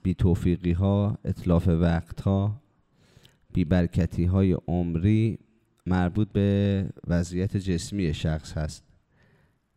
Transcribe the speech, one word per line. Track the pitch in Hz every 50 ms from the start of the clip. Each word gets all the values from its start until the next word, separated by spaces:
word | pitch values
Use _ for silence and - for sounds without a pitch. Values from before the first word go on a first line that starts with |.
| -
بی‌توفیقی‌ها، | 92 85 - - 90 85 - - 90 87 85 90 87 85 85 98 98 101 101 101 104 113 - -
اتلاف | - 92 - - 92 85 85 87 95
وقت‌ها، | 85 82 87 85 85 85 85 - - - - 101 98 98 98 104 104 - - _ _ _ _ _ _ _ _ _ _ _ - _ _ _ _ _ -
بی‌برکتی‌های | 95 90 76 90 90 87 82 - 98 87 - - - 87 90 92 98 98 95 87
عمری | - - - 82 87 87 85 82 80 87 104 107 110 113 113 80 - _ _ _ _ _ _ _ _ _
مربوط | 87 92 90 90 87 87 101 107 101 -
به | 104 101 101 101 101 101 101 98 98 98 - - - -
وضعیت | - 87 85 87 85 90 90 92 104 -
جسمی | 104 92 98 90 85 - - 104 101 92 80 73
شخص | - - 82 80 78 - - -
هست. | 80 78 76 - - - _ _ _ _ _ _ _ _ _ _ _ _ _ _ _ _ _ _